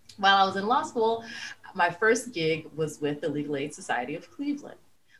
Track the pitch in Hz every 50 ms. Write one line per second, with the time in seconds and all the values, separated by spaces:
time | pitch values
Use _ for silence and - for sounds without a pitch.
0 | _ - - - 190 196 196 196 190 190 185 196 190 214 247 294 311 - - 247
1 | 220 226 226 226 226 - - - - - - - - - - 190 180 175 165 -
2 | 220 220 240 262 - 240 - 165 160 160 160 156 - - - 147 160 147 - -
3 | 151 143 147 147 - 156 143 147 143 143 147 135 143 151 - - 190 - 117 120
4 | 123 143 151 175 - - - - 285 294 285 - - - - - _ _ _ _
5 | _ _ _ -